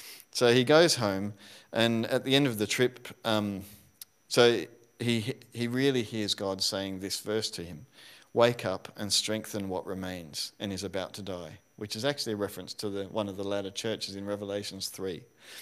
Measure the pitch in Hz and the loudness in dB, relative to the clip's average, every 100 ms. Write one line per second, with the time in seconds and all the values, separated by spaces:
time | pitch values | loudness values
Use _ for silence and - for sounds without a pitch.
0 | - - - - 123 123 123 151 170 127 | -18 -20 -10 4 6 6 8 8 8 4
1 | 104 95 104 107 - - - - 117 113 | 0 0 -4 -8 -18 -20 -4 2 4 4
2 | 113 127 135 139 143 107 104 - 123 - | 0 -2 4 4 4 2 0 2 2 2
3 | - - 113 107 104 98 90 - _ _ | -14 -6 0 0 0 -4 -10 -18 _ _
4 | - _ _ - 120 110 78 - - - | -20 _ _ 8 8 6 -2 -10 -20 -4
5 | 117 117 107 - - 117 120 127 139 127 | 0 0 -2 -8 -12 -6 -2 2 2 2
6 | 104 113 101 - 98 95 - 98 98 92 | 0 -4 -2 -2 -2 -2 -2 -2 -4 -6
7 | 95 - 104 110 104 - 87 76 - - | -6 -6 -2 -2 -2 -8 -10 -12 -16 -20
8 | - - - 117 120 120 92 95 - - | -20 -20 -4 4 4 4 -2 -4 -8 -10
9 | 101 - - 110 - 107 95 90 - 95 | 0 0 0 -4 -4 -6 -4 -4 -6 -8
10 | 92 90 78 - - - 104 92 95 92 | -6 -8 -10 -10 -10 -8 -6 -4 -4 -6
11 | 90 - 98 90 80 - _ - 107 110 | -6 -8 -10 -10 -10 -16 _ -12 -10 -4
12 | 135 143 117 104 98 - 90 - 107 98 | -2 -2 -4 -2 -2 -4 -12 -8 -6 -6
13 | 95 110 101 92 98 101 98 - 113 101 | -4 -4 -4 -4 -4 -4 -6 -6 -4 -4
14 | - 98 101 101 101 101 101 95 - - | -6 -8 -6 -6 -4 -6 -6 -8 -10 -8
15 | 95 82 - _ - - | -8 -8 -12 _ -20 -18